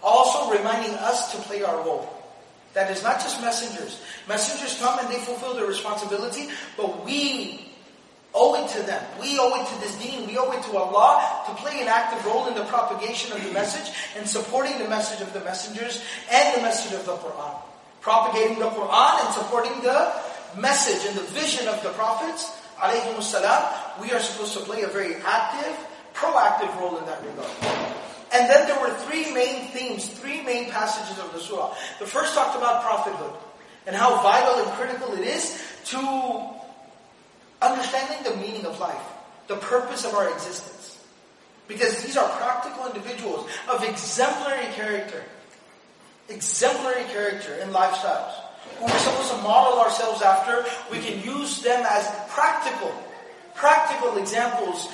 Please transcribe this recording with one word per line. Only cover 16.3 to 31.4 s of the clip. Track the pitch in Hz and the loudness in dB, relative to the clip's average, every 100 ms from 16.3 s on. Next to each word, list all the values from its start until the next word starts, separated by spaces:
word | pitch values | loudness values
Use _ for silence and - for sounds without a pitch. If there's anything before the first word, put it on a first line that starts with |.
and | 247 294 247 | 6 6 4
the | |
message | 226 226 - | 2 0 -2
of | 190 180 | -6 -4
the | 175 | -6
Quran. | 160 147 147 123 - - - - | -6 -8 -8 -10 -14 -20 -20 -8
Propagating | 160 226 220 220 220 220 | 4 4 4 2 2 2
the | 226 | -2
Quran | 208 196 226 269 - | -2 2 6 8 6
and | - | 2
supporting | - - 233 247 262 | -2 0 0 0 0
the | 247 285 - - - - - 185 | 2 4 2 0 -8 -12 -14 -2
message | 254 277 233 185 202 | 2 2 2 0 0
and | 196 | -4
the | 180 | -4
vision | 285 302 254 220 | -4 -2 0 -2
of | 208 | -2
the | 196 | -4
prophets, | 202 220 226 330 - - - - - | -2 0 0 -2 -6 -8 -10 -16 -2
alayhimus | 208 233 233 220 | 0 2 0 -4
salam, | - 202 196 - - - - - | -2 0 4 4 2 -2 -8 -10
we | 233 | -4
are | 247 | -2
supposed | - 208 208 | -2 -4 -6
to | 196 | -6
play | 196 220 | -6 -4
a | 196 | -4
very | 196 180 165 190 | -2 -4 -4 0
active, | 220 - 294 302 294 - - - | 2 0 -2 -4 -6 -10 -16 -14
proactive | - 320 277 233 - 202 - | -2 2 6 6 4 0 -2
role | 180 165 | -4 -4
in | 160 | -6
that | 160 | -8
regard. | 147 139 120 - - - - - - - - | -8 -10 -10 -4 -2 -2 -4 -6 -10 -14 0
And | 247 240 | 4 8
then | 294 294 | 8 8
there | 269 | 2
were | 247 220 - | 0 -2 -4
three | 320 311 | -4 -2
main | 254 247 262 - | 0 0 -2 -6
themes, | 247 247 202 - | -8 -6 -6 -8
three | - 277 311 | -10 -8 -6
main | 262 240 240 | -2 -4 -2
passages | 220 214 214 190 190 | -2 -2 -2 -4 -8
of | 175 | -10
the | 170 | -10